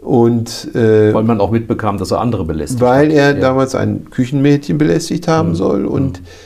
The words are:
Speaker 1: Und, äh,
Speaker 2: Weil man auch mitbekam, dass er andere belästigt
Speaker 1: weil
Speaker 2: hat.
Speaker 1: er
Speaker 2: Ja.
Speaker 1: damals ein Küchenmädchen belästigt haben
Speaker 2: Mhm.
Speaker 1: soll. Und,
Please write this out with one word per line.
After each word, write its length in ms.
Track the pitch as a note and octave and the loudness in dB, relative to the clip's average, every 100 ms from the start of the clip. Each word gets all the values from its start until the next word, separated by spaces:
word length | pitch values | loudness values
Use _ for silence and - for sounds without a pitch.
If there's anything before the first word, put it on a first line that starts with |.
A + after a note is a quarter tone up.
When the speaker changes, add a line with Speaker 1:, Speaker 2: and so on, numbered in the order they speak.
| - | -2
Speaker 1:
Und, 680 | B2+ A#2 A#2 A#2 - - | 2 2 2 -4 -10 -8
äh, 400 | - A2 G#2+ G#2+ | 0 2 4 4
Speaker 2:
Weil 80 | G#2+ | 2
man 180 | A2 A2 | 0 0
auch 100 | G2 | 0
mitbekam, 460 | A2+ A2+ A2 G#2+ G2 | -2 -2 -4 -4 -4
dass 140 | F#2 | -4
er 100 | G2+ | -2
andere 240 | A#2 G#2 | -2 -4
belästigt 380 | D#2+ D#2 D2 B2 | -4 -6 -6 0
Speaker 1:
weil 260 | B2 C3+ D#3 | 2 4 4
Speaker 2:
hat. 60 | |
Speaker 1:
er 200 | D#3 C#3+ C#3 | 4 2 2
Speaker 2:
Ja. 40 | |
Speaker 1:
damals 340 | C3+ C3 C3 | 0 0 0
ein 360 | - G#2+ G2+ - | 0 -2 -4 -6
Küchenmädchen 680 | - B2 C#3+ C#3+ C#3+ - D3+ | -4 -2 0 2 2 0 0
belästigt 520 | D#3 D#3+ - E3+ - | 0 0 -2 -4 0
haben 220 | D#3+ E3 | 0 0
Speaker 2:
Mhm. 40 | |
Speaker 1:
soll. 320 | E3 F#3 - - | 0 0 -2 -2
Und, 340 | C#3 C3+ - - - | -2 -2 -6 -16 -20